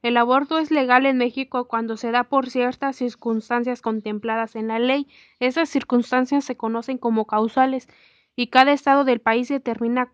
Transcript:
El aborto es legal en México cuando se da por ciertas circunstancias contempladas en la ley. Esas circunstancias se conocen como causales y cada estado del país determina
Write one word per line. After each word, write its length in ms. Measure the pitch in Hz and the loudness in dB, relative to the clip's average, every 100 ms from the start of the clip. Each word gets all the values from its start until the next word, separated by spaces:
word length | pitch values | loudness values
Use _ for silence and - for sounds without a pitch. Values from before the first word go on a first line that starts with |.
El 140 | 240 240 | 2 2
aborto 420 | 233 262 277 320 | 4 2 2 -2
es 100 | 311 | 0
legal 380 | 302 254 254 269 | 0 4 4 4
en 100 | 254 | 2
México 500 | 247 262 262 254 247 | 0 -4 -6 -6 -4
cuando 300 | 226 226 220 | -4 -4 -6
se 140 | 233 | -2
da 120 | 240 | -2
por 240 | 240 277 247 | 0 0 0
ciertas 460 | 247 247 254 277 262 | -2 -2 -2 -8 -4
circunstancias 840 | 247 - 233 226 - 240 240 247 | -6 -4 -4 -4 -2 -2 -2 -4
contempladas 720 | 226 220 214 214 226 226 226 | -4 -6 -6 -8 -4 -4 -6
en 120 | 220 220 | -6 -6
la 100 | 226 | -2
ley. 300 | 247 277 277 _ _ _ | 0 0 -4 _ _ _
Esas 300 | 254 285 320 | -2 0 -2
circunstancias 760 | 269 - 247 226 254 254 285 | -2 0 0 2 0 0 -2
se 100 | 262 | -2
conocen 440 | - 226 226 233 254 | -8 -6 -6 -6 -4
como 260 | 240 220 | -2 -2
causales 640 | 214 214 220 - 262 262 _ _ _ _ _ | 0 -2 0 2 0 0 _ _ _ _ _
y 120 | - 240 | -8 2
cada 240 | 254 269 | 4 4
estado 320 | 285 285 277 | 4 2 2
del 160 | 262 240 | 4 2
país 280 | 226 226 247 | 2 0 -2
determina 640 | 277 254 226 233 247 247 | -4 -4 -4 -2 -2 -4